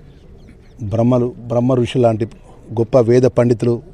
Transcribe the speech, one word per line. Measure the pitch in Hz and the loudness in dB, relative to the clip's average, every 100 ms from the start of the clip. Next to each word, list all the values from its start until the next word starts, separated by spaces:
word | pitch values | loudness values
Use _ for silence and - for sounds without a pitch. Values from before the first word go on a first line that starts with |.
| - - - - - - - - | -20 -20 -20 -20 -20 -20 -20 -14
బ్రహ్మలు, | 107 113 120 127 123 123 | -6 -2 0 0 -2 -6
బ్రహ్మ | 117 117 123 | -6 -2 0
ఋషులు | 127 120 127 | 0 -2 0
లాంటి | 120 110 113 - - - - 113 | 0 0 -4 -10 -20 -20 -10 -6
గొప్ప | 113 135 | 0 2
వేద | 113 123 | 4 2
పండితులు | 127 - 120 113 120 117 - | 2 2 0 0 -2 -4 -8